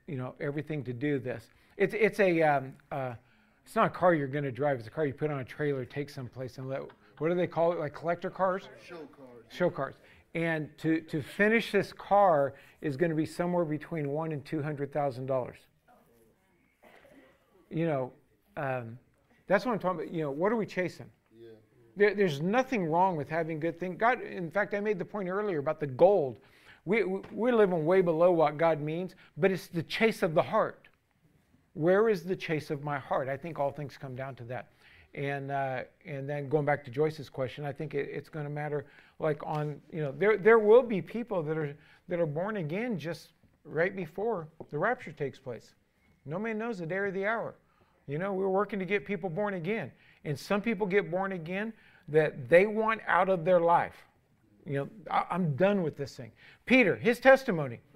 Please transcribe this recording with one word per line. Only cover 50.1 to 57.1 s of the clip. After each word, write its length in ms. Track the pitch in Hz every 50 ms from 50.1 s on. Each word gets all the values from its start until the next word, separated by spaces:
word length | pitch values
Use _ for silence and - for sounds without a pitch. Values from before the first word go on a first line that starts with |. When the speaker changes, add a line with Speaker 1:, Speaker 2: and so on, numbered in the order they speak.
| - _ _
Speaker 1:
And 140 | 160 143
some 240 | - - - 196 208
people 260 | 196 233 226 185 214
get 240 | 185 180 202 180 156
born 220 | 165 185 190 190 190
again 400 | 180 156 165 185 196 214 226 220 - _ - _ _ _
that 400 | - 143 156 156 147 - - 131 120
they 160 | 165 175 196
want 360 | 220 214 220 214 220 220 214 -
out 200 | - - 170 190
of 160 | 185 190 175 156
their 160 | 180 185 175
life. 360 | 170 170 175 156 117 85 - - - _ _ _ _ _ _ _ _ _ _ _ _
You 80 | 175 139
know, 160 | 139 139 - - 220 156 -
"I, 140 | - 196 196 -
I'm 260 | - 175 190 156 139
done 280 | 127 180 196 208 202 175
with 120 | 151 -
this 220 | - 139 123 -
thing." 160 | - 123 113 - _ - - - _ _
Peter, 320 | - 240 262 240 180 131
his 240 | 104 123 214